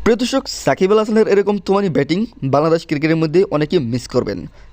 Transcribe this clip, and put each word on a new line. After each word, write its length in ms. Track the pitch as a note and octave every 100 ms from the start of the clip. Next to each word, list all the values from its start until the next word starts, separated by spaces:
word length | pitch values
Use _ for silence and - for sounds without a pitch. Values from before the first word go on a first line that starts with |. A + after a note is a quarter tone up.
প্রিয় 140 | G3+ A#3
দর্শক, 220 | B3 C4+ - -
সাকিব 260 | - C3+ F#3+
আল 80 | G#3+
হাসানের 260 | G#3+ G#3+ G#3+
এরকম 220 | G3 G3+ G3+ -
তুমানি 240 | G3 G3
ব্যাটিং 300 | C#3+ C#3+ E3+ A#3 -
বাংলাদেশ 380 | C3+ C#3 D#3+ D#3+ -
ক্রিকেটের 300 | D3 D#3 D#3+
মধ্যে 180 | D#3+ E3 G3 D3
অনেকে 200 | D3+ F3+ A#2
মিস 120 | B2 -
করবেন, 260 | B2+ G#2 F#2 - - -